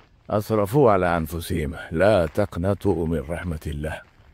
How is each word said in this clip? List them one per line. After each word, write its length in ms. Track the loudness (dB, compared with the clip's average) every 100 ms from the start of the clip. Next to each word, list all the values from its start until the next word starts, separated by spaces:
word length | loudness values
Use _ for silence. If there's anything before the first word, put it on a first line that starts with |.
| _ _ -4
asrafu 640 | -4 0 0 2 4 6
ala 240 | 6 4 0
anfusihim, 600 | -2 -6 -6 -4 -4 -8 -6
la 340 | 2 4 4 2
taqnatu 840 | 0 -4 -2 -2 -2 0 0 -2
min 140 | -4
rahmatillah. 800 | -4 -8 -6 -8 -8 -8 -8 -10 -14 _ -20